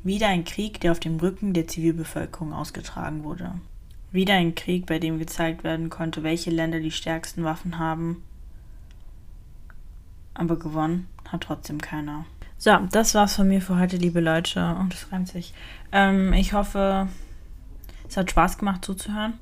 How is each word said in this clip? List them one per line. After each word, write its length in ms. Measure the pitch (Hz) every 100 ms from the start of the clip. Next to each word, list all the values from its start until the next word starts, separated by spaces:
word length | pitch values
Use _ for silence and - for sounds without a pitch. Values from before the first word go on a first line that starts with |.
Wieder 240 | 185 202 214
ein 160 | 180
Krieg, 360 | 165 - 208 -
der 120 | 175
auf 80 | 165
dem 180 | 160 160
Rücken 340 | 175 190 202
der 140 | 175 160
Zivilbevölkerung 880 | - 165 165 160 - 156 - 156
ausgetragen 720 | - 147 - - - 147 151
wurde. 280 | 151 175 180 180 - - - - -
Wieder 220 | 185 190
ein 200 | 190 170
Krieg, 320 | 170 - 180 180
bei 140 | 160
dem 180 | 165 160
gezeigt 460 | 160 - 165 165
werden 260 | 160 160 165
konnte, 320 | - 160 160
welche 280 | 156 170 175
Länder 280 | 165 165 165
die 140 | 160
stärksten 500 | - - 165 - -
Waffen 360 | 165 160 180 165
haben. 440 | 160 160 165 170 - - - - - - - - - - - - - - - - - - - - -
Aber 260 | - 170 165
gewonnen 500 | 160 156 156 180 180 - -
hat 140 | 175
trotzdem 380 | - 156 - 151
keiner. 440 | - 156 147 - 160 - - -
So, 220 | 214 185 185
das 220 | 208 220
war's 200 | 214 202
von 140 | - 196
mir 120 | 190
für 180 | 185 180
heute, 180 | 180 180
liebe 240 | 175 170
Leute. 560 | 165 160 170 180 170 170
Und 180 | 185
es 160 | - -
reimt 160 | 185 180
sich. 240 | 180 - - - - -
Ähm, 420 | 196 196 196 190
ich 200 | 185 196
hoffe, 560 | 208 202 196 196 190 190 - - - - - - - - - -
es 80 | -
hat 140 | 180
Spaß 280 | 175 175 -
gemacht 260 | 202 185
zuzuhören. 500 | - 190 - 214 220 226